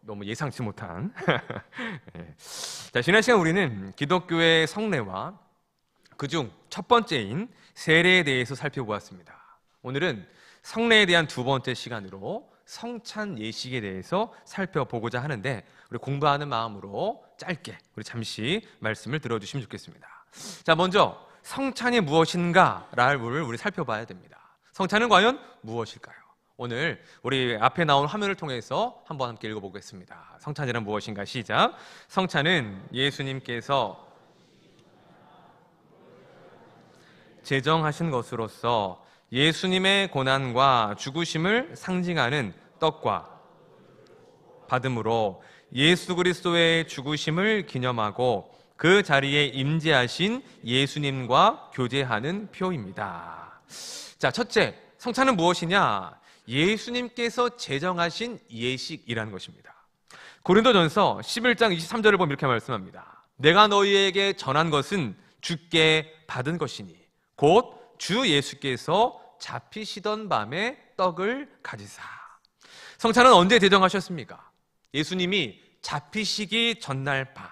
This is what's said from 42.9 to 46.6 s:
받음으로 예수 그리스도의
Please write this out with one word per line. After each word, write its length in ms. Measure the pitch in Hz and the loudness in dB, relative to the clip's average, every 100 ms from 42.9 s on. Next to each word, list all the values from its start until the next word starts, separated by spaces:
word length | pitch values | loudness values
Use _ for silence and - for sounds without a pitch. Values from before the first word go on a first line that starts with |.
| 151 123 95 - - _ _ _ _ _ _ - - - _ _ - - | 0 -4 -4 -6 -20 _ _ _ _ _ _ -20 -20 -20 _ _ -20 -4
받음으로 760 | 127 127 123 107 113 107 90 - - _ | -2 -2 -4 0 0 0 -4 -20 -20 _
예수 400 | 123 147 175 - | 2 4 4 0
그리스도의 720 | 180 180 175 180 170 | 0 0 0 0 2